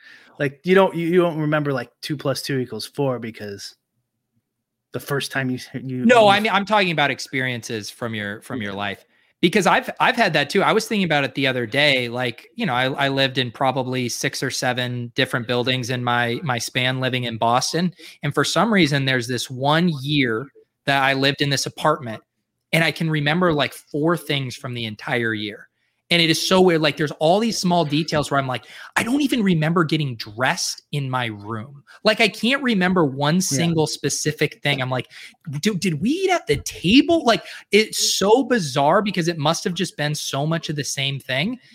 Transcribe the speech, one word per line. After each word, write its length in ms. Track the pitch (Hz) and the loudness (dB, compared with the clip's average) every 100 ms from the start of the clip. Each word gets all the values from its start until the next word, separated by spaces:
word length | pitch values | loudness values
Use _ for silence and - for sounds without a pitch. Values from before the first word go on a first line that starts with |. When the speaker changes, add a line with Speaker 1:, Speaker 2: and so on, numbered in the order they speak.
| - - - - | -20 -20 -16 -6
Speaker 1:
Like, 240 | 143 143 | -4 -4
you 120 | 175 185 | 4 6
don't, 200 | 185 165 | 6 2
you, 120 | 165 | 0
you 140 | 180 | 2
don't 180 | 175 156 | 2 0
remember, 340 | 151 151 143 | 0 0 0
like, 160 | 131 120 _ | -2 -6 _
two 140 | - 147 | -8 -4
plus 280 | 143 127 | -2 -2
two 160 | - 135 | -2 -4
equals 260 | 123 110 - | -4 -8 -8
four 320 | - 139 123 | -4 -2 -2
because 580 | 117 107 104 101 - - _ _ _ _ _ _ _ _ _ _ _ | -6 -10 -12 -12 -16 -20 _ _ _ _ _ _ _ _ _ _ _
the 80 | 123 | -12
first 320 | - 143 - | -6 -6 -4
time 180 | 139 127 | -6 -4
you, 80 | 127 - | -6 -8
you 320 | 123 127 127 220 | -12 -8 0 4
Speaker 2:
No, 200 | 240 208 | 6 6
Speaker 1:
you 20 | |
Speaker 2:
I 120 | 202 | 4
mean, 120 | 214 | 2
I'm 140 | 190 196 | 0 2
talking 260 | 208 190 | 2 2
about 180 | 156 143 | 2 0
experiences 800 | 127 - 135 131 120 - 113 101 | -2 -6 -4 -4 -4 -6 -8 -8
from 240 | - 120 | -8 -6
your, 280 | 110 104 104 | -6 -6 -8
from 200 | - 117 | -10 -8
your 120 | 101 | -6
Speaker 1:
Yeah. 40 | 98 | -6
Speaker 2:
life. 280 | 101 98 _ _ _ _ | -6 -8 _ _ _ _
Because 260 | - 214 185 | 2 4 4
I've, 220 | 196 247 - | 2 2 0
I've 160 | 180 247 | 2 4
had 180 | 208 | 2
that 160 | 156 143 | 2 0
too. 140 | 196 | 2
I 80 | 147 | 4
was 160 | 202 214 | 2 2
thinking 180 | 214 180 | 0 2
about 180 | 147 | 2
it 120 | 135 - | 0 0
the 100 | 135 | 0
other 200 | 127 117 | 0 -2
day. 420 | 131 147 131 120 | 2 4 4 0
Like, 400 | 120 127 - - - | -2 -4 -6 -12 -6
you 100 | 220 | -2
know, 80 | |
I, 120 | 123 131 | 0 0
I 220 | 139 139 | 0 0
lived 280 | 135 135 127 | 2 0 0
in 140 | 123 | -4
probably 580 | - 135 131 127 127 120 | -2 0 0 -2 -4 -4
six 320 | - 143 - | -4 -4 -4
or 80 | 135 | -6
seven 640 | - 131 123 123 123 120 | -2 -2 -2 -2 -6 -6
different 320 | - 131 131 117 | -2 -2 -2 -2
buildings 420 | 123 123 127 120 | -2 0 -2 -2
in 140 | 123 | -4
my, 360 | 123 120 120 120 | 0 0 0 -2
my 160 | 151 120 | -4 -4
span 420 | - 131 127 131 | -4 -2 -2 0
living 260 | 127 127 120 | -2 -2 -4
in 120 | 113 | -2
Boston. 560 | 117 123 - 160 180 - - - | 2 2 0 -2 -2 -4 -14 -8
And 100 | 147 | -4
for 100 | 151 | 0
some 300 | 139 - 208 | 0 2 2
reason, 320 | 202 151 143 135 | 4 4 2 0
there's 220 | 127 117 | 0 -2
this 220 | 123 - | -6 -6
one 400 | 127 135 156 180 143 | -4 0 2 2 0
year 460 | 135 147 127 113 139 - _ _ - | 0 0 0 -2 -6 -14 _ _ 0
that 180 | 139 | 2
I 100 | 135 | 2
lived 280 | 135 139 139 | 2 2 2
in 80 | 143 | 0
this 160 | 135 - | -2 -4
apartment, 580 | - 156 151 120 110 _ _ _ _ _ | -2 0 0 -2 -12 _ _ _ _ _
and 120 | 160 | 0
I 80 | 160 | 0
can 180 | 147 165 | 0 -2
remember, 440 | 156 147 165 180 | 0 0 2 2
like, 200 | 147 123 | 2 -2
four 440 | - - 147 160 170 | -4 -10 -2 0 0
things 380 | - 143 131 - | -2 -4 -4 -8
from 180 | 135 | -10
the 120 | 120 113 | -8 -8
entire 480 | 104 - 127 117 | -8 -4 -2 -2
year. 360 | 110 104 101 - _ _ _ - | -4 -6 -10 -16 _ _ _ 0
And 100 | 175 | 2
it 80 | 165 | 4
is 180 | 160 - | 2 2
so 140 | 190 | 4
weird. 200 | 185 160 | 6 4
Like, 160 | 151 139 | 2 0
there's 120 | 147 | -2
all 260 | - 156 196 | 0 2 4
these 180 | 233 - | 2 -2
small 260 | 185 175 | 0 2
details 460 | 151 175 156 156 139 | 2 0 0 -2 0
where 100 | 139 | 0
I'm 60 | 131 | -2
like, 200 | 123 - - - - | -4 -8 -20 -6 -2
"I 60 | |
don't 200 | 226 285 | 0 0
even 200 | 285 262 | 0 2
remember 420 | 196 165 151 175 | 2 2 2 2
getting 320 | 160 156 143 113 | 2 0 -2 -6
dressed 640 | - 107 127 180 - - - | -10 -2 0 0 -4 -8 -8
in 180 | 147 135 | -6 -4
my 160 | 127 120 | -2 -4
room." 580 | 104 101 113 107 139 - - | -6 -8 -8 -10 -16 -20 -4
Like, 180 | 208 214 | 0 2
I 60 | 226 | 2
can't 340 | - 220 277 | 0 -2 0
remember 420 | 254 208 180 185 | 0 2 2 2
one 320 | 151 131 143 180 | 0 0 0 0
Speaker 1:
Yeah. 40 | |
Speaker 2:
single 460 | 185 139 170 156 151 | 0 0 0 0 -2
specific 760 | - 143 - 151 147 151 - | -2 -6 -4 -4 -2 -2 -2
thing. 220 | 147 139 | -4 -2
I'm 80 | 127 | -2
like, 160 | 127 - - - - - 143 | -4 -6 -14 -20 -18 -12 -4
"Do-, 120 | 202 | -2
did 260 | 190 190 151 | -2 -2 -2
we 100 | 196 | -2
eat 180 | 339 381 | 0 0
at 160 | 339 - | 0 0
the 120 | 143 | -4
table?" 680 | - - 170 254 339 330 233 | -4 -4 4 4 6 4 4
Like, 180 | 202 - - - | 2 0 -18 2
it's 420 | 202 220 - - | 2 2 0 -2
so 300 | - 196 240 | 0 4 4
bizarre 580 | 277 240 151 131 143 190 | 4 0 0 0 2 2
because 260 | 208 185 165 | 2 -2 -2
it 120 | 170 | -2
must 240 | 147 165 | 0 0
have 100 | 202 | -2
just 240 | 170 180 - | -4 -6 -4
been 160 | 147 | -4
so 320 | 151 - 139 151 | -4 -4 -2 -2
much 240 | 165 - | -2 -4
of 60 | 147 | -6
the 80 | |
same 360 | 135 - 135 135 | -6 -4 -4 -4
thing 400 | - 131 185 247 _ | -4 -4 -2 -6 _